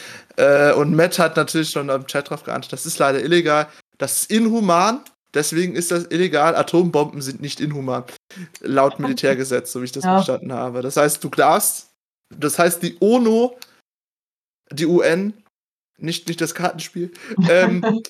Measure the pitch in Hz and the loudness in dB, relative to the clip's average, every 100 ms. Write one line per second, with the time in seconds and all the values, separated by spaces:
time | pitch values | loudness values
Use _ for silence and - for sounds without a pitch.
0 | - - - - 139 143 143 - 147 156 | -20 -20 -10 2 4 6 6 4 2 4
1 | 180 175 160 160 151 165 156 151 139 135 | 2 2 0 0 0 -2 -2 -4 -2 -4
2 | 135 143 143 147 - 127 - 139 165 - | -4 -6 -6 -10 -8 -8 -8 -10 -8 0
3 | 143 135 147 175 151 151 156 - _ _ | 2 2 0 0 2 0 0 -10 _ _
4 | 139 - - 214 226 226 202 170 196 262 | -6 -4 0 2 2 2 2 4 2 -2
5 | - _ _ 147 151 160 180 170 170 175 | -8 _ _ -4 -2 -2 -2 -4 -2 -4
6 | 170 165 185 147 156 156 143 170 180 151 | -2 -2 0 2 2 2 2 2 2 0
7 | 151 147 131 131 143 - 151 147 131 127 | -2 -4 -10 -10 -12 -6 -6 -6 -6 -8
8 | 123 - _ 190 175 - - 135 139 139 | -8 -18 _ -20 -18 -12 -2 2 2 0
9 | 143 127 139 131 131 123 - 127 123 139 | -4 -2 0 0 -2 -4 -4 -10 -10 -6
10 | 185 190 185 127 - 120 123 123 127 143 | 0 0 0 -4 -6 -8 -6 -6 -4 0
11 | 147 - 147 - 143 185 - - - _ | 2 0 -4 2 4 4 0 -6 -12 _
12 | _ _ _ - 147 - 170 170 170 - | _ _ _ -6 -4 2 2 2 -4 0
13 | 202 247 226 226 247 247 - _ _ _ | 2 4 4 2 0 -4 -20 _ _ _
14 | _ _ _ _ _ _ _ 139 160 175 | _ _ _ _ _ _ _ -4 0 2
15 | 143 170 202 208 _ _ _ _ _ _ | 2 0 -2 -8 _ _ _ _ _ _
16 | 156 170 - 160 160 - 175 160 - 175 | -8 -8 -8 -6 -6 -4 -6 -6 -10 -10
17 | 175 - - 214 175 175 - 180 220 220 | -10 -12 -4 0 4 4 4 2 0 -2